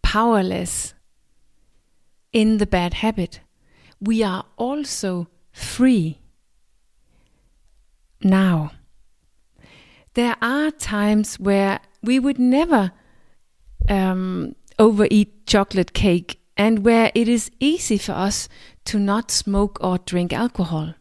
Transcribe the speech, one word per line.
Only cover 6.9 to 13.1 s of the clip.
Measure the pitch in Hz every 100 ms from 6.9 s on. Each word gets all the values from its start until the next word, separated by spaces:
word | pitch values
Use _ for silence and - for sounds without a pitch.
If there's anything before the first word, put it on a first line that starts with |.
| _ _ _ _ _ _ _ _ _ _ _ _ _
now. | 202 190 190 165 151 - _ - - _ _ _ _ _ - - _ _ _
There | - 240 -
are | 233 269 311
times | 302 - 214 208 214 208 -
where | 196 196 196 196 _ _
we | 220 262
would | 262 262
never, | 247 262 339 269 190 - _